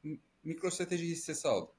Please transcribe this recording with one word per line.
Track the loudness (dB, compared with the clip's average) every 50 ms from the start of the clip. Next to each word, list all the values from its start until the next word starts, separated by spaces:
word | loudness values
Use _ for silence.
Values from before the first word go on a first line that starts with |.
m-, | -4 -6 -6 -6 _ _ _ _ _
MicroStrateji | -6 -6 -2 -2 -2 0 0 -2 0 0 0 0
hissesi | 0 -2 -2 -4 -4 -4 0 4 4
aldım. | 4 4 2 -2 -12